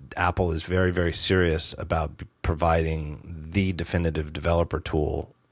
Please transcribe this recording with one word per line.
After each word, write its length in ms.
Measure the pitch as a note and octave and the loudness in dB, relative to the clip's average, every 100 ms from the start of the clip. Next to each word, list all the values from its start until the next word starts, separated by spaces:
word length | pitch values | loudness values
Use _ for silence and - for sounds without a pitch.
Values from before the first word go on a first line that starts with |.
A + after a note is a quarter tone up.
| C2 - | -12 0
Apple 340 | F2+ F2 F2+ | 0 2 0
is 100 | E2 | -2
very, 280 | D#2 F#2 F#2 | 0 2 2
very 220 | F2+ E2+ | 2 0
serious 640 | D#2 - F#2 F2 D#2 - - | 0 2 4 4 2 -2 -6
about 400 | E2 E2 D#2+ - | -4 -2 -2 -8
b-, 60 | - _ | -16 _
providing 1040 | - D#2+ E2 E2 D#2+ D#2+ D2 D2+ - E2 D#2 | -2 2 2 4 2 -2 -6 -10 -12 -12 -4
the 220 | F#2 F#2+ | 0 0
definitive 580 | E2+ E2+ F2 E2+ D#2 D2+ | 0 -2 0 0 0 -4
developer 480 | D#2+ D#2 E2+ E2 D2+ | -4 2 2 2 -2
tool, 560 | - D#2+ D2+ D#2 - - _ | -2 0 0 -2 -6 -14 _